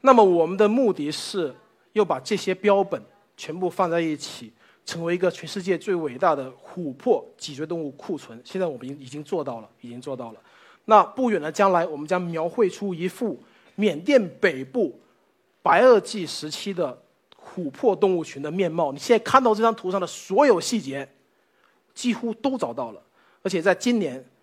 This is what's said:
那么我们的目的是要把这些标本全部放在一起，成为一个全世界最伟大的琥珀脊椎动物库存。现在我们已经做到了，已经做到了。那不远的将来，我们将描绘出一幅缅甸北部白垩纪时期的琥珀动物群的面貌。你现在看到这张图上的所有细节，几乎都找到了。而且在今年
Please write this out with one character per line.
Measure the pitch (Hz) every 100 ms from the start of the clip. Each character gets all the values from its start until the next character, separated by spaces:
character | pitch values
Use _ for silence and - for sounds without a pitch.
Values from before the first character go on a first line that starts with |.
那 | 262
么 | 247
我 | 202 175 160
们 | 190
的 | 208
目 | 233 247
的 | 180 147
是 | 147 - 202 151 127 _ _ _
要 | 208 196
把 | 131
这 | - 202
些 | -
标 | 185 208 202
本 | 196 - - _ _ _
全 | - 165
部 | 185
放 | 165 185
在 | 165
一 | 165 147
起， | - - 113 _ _ _ -
成 | 165
为 | 165 180
一 |
个 | 180
全 | 165 160
世 | 202
界 | 180 170
最 | - 180
伟 | 156 123
大 | 185 147
的 | 131
琥 | 127 - - 156
珀 | 127 247 180 - _
脊 | - 135
椎 | 156
动 | 170
物 | 147
库 | 135 - 160
存。 | - 117 -
现 | 185
在 | 180
我 | 131
们 | 127
已 | 143 131
经 | 143
做 | 147 180
到 | 139 117
了， | 107 _
已 | 120
经 | 120
做 | 135 127
到 | 117
了。 | 113 _ _ _ _ -
那 | 214
不 | 175 - 254
远 | 196
的 | 151
将 | 156 196
来， | 180 170
我 | 147
们 | 151
将 | 180
描 | 175 165 165
绘 | 170 196
出 | - 202
一 | 170 180
幅 | - 226 151 - _ _
缅 | - 208 151
甸 | 180 277 185 -
北 | 190 135
部 | 135 262 175 - _ _ _ _ _ _
白 | - 165
垩 | 254 226
纪 | 175 214 156
时 | - 156
期 | - -
的 | 180 151 120 _ _ _ _
琥 | - - 160
珀 | - 294 175
动 | 202
物 | 180
群 | 156 139
的 | 147
面 | 175 180
貌。 | 165 151
你 | 139
现 | - 233
在 |
看 | 226 269
到 | 247 214
这 |
张 | 226
图 | 220 185
上 | 196
的 | 175
所 | - - 190 285
有 | 185
细 | - 233
节， | 135 135 135 _ _ _ _ _ _ _ _
几 | - 247
乎 | 220 233
都 | 220 269 262
找 | 135
到 | 117 117
了。 | 104 _ _ _ _
而 | 190
且 | 185
在 | 180
今 | 180 247 240
年 | 165 127 127 _